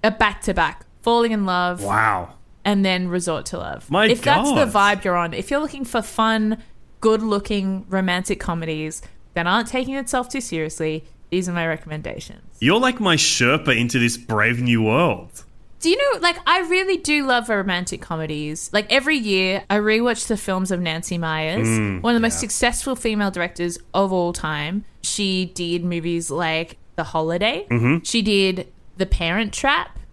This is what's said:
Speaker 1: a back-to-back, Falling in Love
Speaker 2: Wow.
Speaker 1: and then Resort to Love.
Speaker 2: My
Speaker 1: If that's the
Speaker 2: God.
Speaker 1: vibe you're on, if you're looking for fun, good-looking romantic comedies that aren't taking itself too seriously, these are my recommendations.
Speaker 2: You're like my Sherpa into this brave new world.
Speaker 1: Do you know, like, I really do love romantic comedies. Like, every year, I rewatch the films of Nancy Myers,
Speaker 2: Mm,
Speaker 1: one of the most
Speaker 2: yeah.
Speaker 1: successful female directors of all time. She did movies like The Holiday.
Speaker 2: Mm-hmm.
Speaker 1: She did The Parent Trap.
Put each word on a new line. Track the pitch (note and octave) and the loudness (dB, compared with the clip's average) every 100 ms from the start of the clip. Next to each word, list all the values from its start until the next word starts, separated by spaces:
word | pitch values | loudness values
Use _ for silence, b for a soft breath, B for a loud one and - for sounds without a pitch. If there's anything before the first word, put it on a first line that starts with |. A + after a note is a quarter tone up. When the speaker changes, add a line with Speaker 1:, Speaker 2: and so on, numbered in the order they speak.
Speaker 1:
a | A3 | 0
back-to-back, | A3 G#3+ G3+ - F3+ D#3+ - - - | 2 0 2 -2 2 0 -2 -18 -6
Falling | - A#3 A#3 | 2 2 2
in | A3 F#3+ | 0 0
Love | F3+ F3+ F3+ | 0 0 -2
Speaker 2:
Wow. | G2 G#2+ A2 G2 E2+ - - - - | -2 2 2 2 -4 -14 -20 -6 0
Speaker 1:
and | G3+ G3 | 2 2
then | F#3 F3+ | 0 0
Resort | F3+ F3 D#3 - | -2 -2 -4 -4
to | E3+ | -8
Love. | E3+ C2 - | -8 -10 -2
Speaker 2:
My | D#3 A3 | 2 4
Speaker 1:
If | A#3 | 4
that's | C4 C#4+ C#4 | 4 4 4
the | C#4 C4 | 4 4
Speaker 2:
God. | G3+ G3+ G3+ | 4 4 4
Speaker 1:
vibe | F#3+ | 0
you're | F3 | 0
on, | E3+ | 0
if | - - | -4 -2
you're | C#4 | -2
looking | D4+ C#4+ C4 | -2 -6 -4
for | A#3+ | -4
fun, | - - A3 A3 G#3+ A3+ B B - - | -4 0 2 2 0 -2 B B -20 0
good-looking | A3 A3 A3 G3+ G3+ G#3 F#3+ F#3+ - | 4 4 2 -2 0 -2 -2 -4 -2
romantic | F#3+ F#3+ F3+ F#3 G#3 | -2 0 0 -2 -4
comedies | - E3+ E3 D#3 D#3 D#3 B B - | -2 -4 -4 -4 -6 -8 B B -10
that | - E3+ | -4 0
aren't | G3+ A3+ | 0 0
taking | B3+ C4 C4+ | -4 -4 -4
itself | C4 C4 B3 | -2 -2 -2
too | C4+ | -6
seriously, | A#3+ E3 D#3 - D#3 D#3 b b - | -6 -4 -4 -4 -4 -4 b b -4
these | F3+ F3+ | -2 -2
are | |
my | F3 E3 | -2 -2
recommendations. | D#3 - D3+ - - - - - - | -4 -6 -10 -10 -10 -12 -18 -20 0
Speaker 2:
You're | A#2+ G3+ | 2 4
like | B3+ B3 | 4 2
my | G3+ D#3+ | 2 4
Sherpa | - - A#2+ D3+ D3+ A#2 | 2 2 4 4 2 2
into | A#2 B2+ | 2 2
this | A#2+ A#2 | 2 0
brave | - A2 G#2+ A#2+ | -2 2 2 2
new | B2 A#2 | 2 4
world. | A2 A#2+ E3+ G2 E2+ - - - - - | 4 4 2 0 -6 -18 -20 -20 -20 -4
Speaker 1:
Do | E4 | 0
you | G4+ | 2
know, | C#5+ B4+ | 2 2
like, | F4 F4 - | 0 0 2
I | F4+ | 2
really | E4+ F4+ F#4+ F4+ | 2 0 2 -2
do | - D4+ C#4 | 0 0 2
love | B3 A#3 | 0 2
romantic | G#3+ G3 F3+ F3+ - | 0 0 -2 -4 -8
comedies. | - D#3+ D#3 D3+ D3+ D#3 - | -8 -6 -4 -4 -6 -8 -4
Like, | G3+ G#3 | -2 2
every | C4 C#4 D#4 | 2 2 0
year, | A3 F#3+ F#3 F#3+ - | 2 0 2 -2 0
I | G#3 | 0
rewatch | G#3 A3 A#3+ A#3 - | 2 2 2 0 -2
the | G#3+ | -4
films | - F#3 F#3 | -2 -2 -2
of | F3+ | -2
Nancy | E3+ D#3+ F#3 F3 | -2 -4 -4 -4
Myers, | E3 D#3 D#3 D#3+ A2+ | -2 -2 -2 -2 0
Speaker 2:
Mm, | A2+ G#2 F#2+ | 2 0 -2
Speaker 1:
one | A3 A#3 | 0 2
of | |
the | A3+ | 2
most | A3+ | -2
Speaker 2:
yeah. | |
Speaker 1:
successful | A3+ - A#3+ A#3 - B3+ | -4 0 0 0 -4 -4
female | A#3 G#3+ G3+ | -2 0 -2
directors | F#3 F3 - F3 E3+ - | -2 -6 -2 -4 -4 -4
of | F3+ G3 | 0 2
all | F#3 F3 | 2 0
time. | F3 D#3 D3+ D3 F#3+ - - | -2 -4 -4 -2 -4 -6 -8
She | - - G3 F#3 F3+ | -6 -2 0 0 -2
did | F#3 F3 E3+ | -4 -4 -2
movies | F3 E3+ E3 E3+ E3 | -2 -4 -2 -4 -4
like | D3 E3 D#3+ E3 - - - | -4 -2 -2 -4 -12 -14 -8
The | |
Holiday. | D#3+ D#3+ D#3+ F3 G#3 D4+ G4+ | -4 -2 -2 0 0 -2 -2
Speaker 2:
Mm-hmm. | A#2+ A#2+ D#3+ | 0 2 0
Speaker 1:
She | - A#3 | 2 0
did | G#3 G3+ F#3+ F3+ - - - - | 4 4 4 0 -6 -14 -20 -4
The | F#3+ | 0
Parent | - E3+ F3+ A3 | 2 2 0 -2
Trap. | - C#4 D4+ - - - | -2 0 0 -2 -12 -16